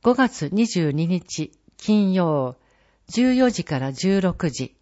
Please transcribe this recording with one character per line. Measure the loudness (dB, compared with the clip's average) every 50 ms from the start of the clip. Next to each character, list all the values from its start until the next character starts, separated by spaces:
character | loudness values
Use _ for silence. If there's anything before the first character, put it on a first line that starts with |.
| _
五 | 2 4
月 | 4 2 2 2 -4 -8 -4
二 | 0 0 0
十 | 0 0 0 0 0 0
二 | -2 -2
日 | -2 -2 -4 -4 _ -10 -10 -10 -10 _ _ _ _ _
金 | _ -2 0 2 2 4 2 2
曜、 | 2 2 2 2 0 -2 -2 -6 _ _ _ _ _ _ _ _ _ _
十 | _ -2 0 0 2 2
四 | 2 2 2
時 | 0 -2 -4
か | -4 -4 -4
ら | -4 -4 -6
十 | -2 -2 0 0 2
六 | 0 0 -2 -2 -4 -4
時。 | -4 -4 -8 -10 _ _